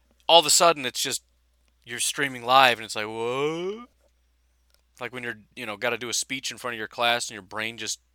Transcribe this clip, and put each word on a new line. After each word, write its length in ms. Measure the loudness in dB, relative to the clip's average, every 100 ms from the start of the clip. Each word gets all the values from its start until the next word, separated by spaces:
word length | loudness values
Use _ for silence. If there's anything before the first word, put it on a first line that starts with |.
| _ _ 6
All 100 | 6
of 60 | 8
a 60 |
sudden, 340 | 6 6 4 -2
it's 160 | -4
just, 220 | -4 -6 -10 _ _ _ _ _
you're 160 | -14 -6
streaming 460 | -4 -2 -4 -4 4
live, 320 | 8 8 4
and 80 | -2
it's 100 | -6
like, 120 | -6
"What?" 840 | -4 -4 -2 -2 -2 -6 -10 -14 _ _ _ _ _ _ _ _ _ _ _
Like 100 | -12
when 120 | -8
you're, 160 | -10 -10 -14 -14
you 100 | -10
know, 100 | -4
gotta 220 | -4 -4
do 120 | -4
a 40 |
speech 380 | -6 -6 -8 -8
in 80 | -8
front 160 | -8 -8
of 20 |
your 100 | -10
class, 400 | -2 0 0 -2
and 60 |
your 80 | -10
brain 380 | -12 -8 -8 -8
just 200 | -8 -8 _